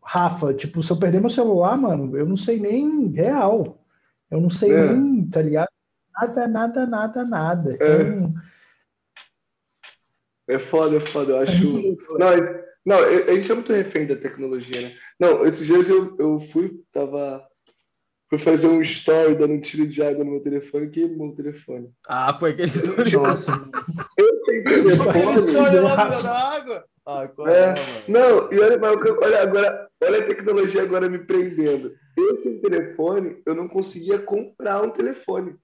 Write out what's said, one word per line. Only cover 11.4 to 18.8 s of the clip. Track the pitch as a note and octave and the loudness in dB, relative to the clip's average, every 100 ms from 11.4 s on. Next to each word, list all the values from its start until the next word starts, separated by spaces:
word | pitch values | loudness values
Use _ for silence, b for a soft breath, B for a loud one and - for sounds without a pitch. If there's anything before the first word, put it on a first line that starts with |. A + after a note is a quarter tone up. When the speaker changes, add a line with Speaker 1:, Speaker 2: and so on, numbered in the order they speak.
Speaker 2:
acho | C#3 F3+ | 2 2
Speaker 1:
É | C#4+ | 2
muito | - F#3+ | 0 -2
louco, | F3 - D#3+ | -4 -8 0
Speaker 2:
Não, | F#3 | 4
é, | F3 E3+ - B B | 4 2 -8 B B
não, | - G3 | 2 4
eu, | - D#3 - | 6 4 4
a | |
gente | F#3 G3 | 0 0
é | |
muito | A3+ A#3 | -4 0
refém | G#3+ F#3 D#3+ D3 | -2 -2 -4 -4
da | |
tecnologia, | C3+ C#3 C3+ C3+ B2+ B2 B2+ | -4 -6 -10 -8 -8 -8 -12
né? | B2 - B _ | -12 -16 B _
Não, | F3+ D3+ | 2 4
esses | D#3+ D3+ D#3 | 2 0 2
dias | F3 F3 | 4 6
eu, | F#3+ F#3 - | 2 2 -2
eu | D#3 D3+ | -2 -2
fui, | D3+ D#3 F#3 E3+ _ | -4 -4 -4 -6 _
tava, | C#3+ C#3 C#3+ C#3 C3+ - _ _ _ _ _ _ _ _ | -8 -6 -6 -8 -10 -16 _ _ _ _ _ _ _ _
fui | D3+ | -2
fazer | D3+ D#3+ D#3+ | 2 4 4
um | E3 | 4